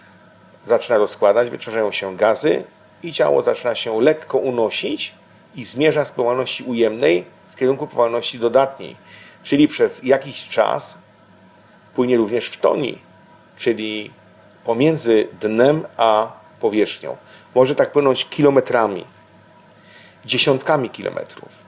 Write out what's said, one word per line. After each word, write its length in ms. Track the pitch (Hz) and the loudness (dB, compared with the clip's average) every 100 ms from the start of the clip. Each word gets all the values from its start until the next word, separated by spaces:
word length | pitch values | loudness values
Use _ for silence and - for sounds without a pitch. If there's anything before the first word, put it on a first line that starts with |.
| - - - _ - _ - | -20 -20 -20 _ -20 _ 0
zaczyna 320 | 113 - 110 | 0 2 0
rozkładać, 520 | 104 - 104 107 120 | 2 2 2 4 0
wytwarzają 420 | - - 113 104 | -4 -8 -4 -2
się 260 | - 98 92 | -4 -8 0
gazy 460 | 104 110 156 - - _ _ _ | 2 2 0 0 -4 _ _ _
i 100 | 170 | -10
ciało 280 | 151 151 139 | -2 2 2
zaczyna 340 | 120 113 123 110 | 0 -2 -4 -4
się 260 | 120 110 | -4 2
lekko 360 | 131 156 - 131 | 2 2 -2 -2
unosić 760 | 131 120 110 - 104 98 - - _ _ _ 156 | -2 -2 -2 -2 -6 -6 -10 -14 _ _ _ -12
i 100 | 110 | -8
zmierza 400 | 123 156 147 135 | 0 0 0 -2
z 60 | |
pływalności 520 | - 120 127 123 - | -2 -2 -2 -4 -8
ujemnej 600 | 127 117 110 110 147 175 175 - - | -6 0 0 2 0 0 -4 -20 -18
w 60 | - | -4
kierunku 320 | 131 139 147 | -2 -2 -4
pływalności 520 | 120 117 117 - 120 | -2 -2 -2 -6 -4
dodatniej, 580 | 117 127 135 - 80 - - - - - | 2 2 2 -4 -16 -18 -20 -20 -20 -16
czyli 240 | - 143 147 | -2 2 2
przez 360 | - 117 - | 2 0 0
jakiś 440 | 127 135 143 - - | 0 0 -2 -14 -8
czas 500 | - 107 135 - - _ _ _ _ - _ _ - _ - | 0 0 0 -6 -12 _ _ _ _ -20 _ _ -20 _ -4
płynie 220 | 123 120 | 2 2
również 300 | 107 117 - | 2 -2 -6
w 100 | - | 0
toni, 400 | - - 131 - - - _ - _ - | 0 2 -4 -8 -16 -20 _ -20 _ -6
czyli 540 | 123 110 107 107 104 - - - - _ - | -2 -2 -4 -8 -10 -18 -20 -20 -20 _ -4
pomiędzy 600 | 117 147 156 120 110 - 92 | 2 2 2 4 4 2 -2
dnem 440 | 107 110 131 156 - - | -2 4 4 2 -4 0
a 340 | 113 107 113 - - - | 2 2 0 -6 -20 -4
powierzchnią. 580 | 113 107 98 - 69 64 - - - 123 | -2 0 0 -2 -12 -12 -14 -20 -4 2
Może 200 | 131 143 | 2 2
tak 160 | 135 | 0
płynąć 340 | 147 139 127 - | 2 2 0 -2
kilometrami, 800 | - 143 135 123 120 110 92 85 - _ - _ - - - - - - _ 117 | 2 4 4 2 0 0 -4 -12 -20 _ -20 _ -20 -20 -20 -20 -20 -20 _ -6
dziesiątkami 640 | 127 - 131 - 151 117 | -2 2 0 2 0 0
kilometrów. 600 | - 95 50 - - - - | -6 -8 -8 -10 -14 -20 -20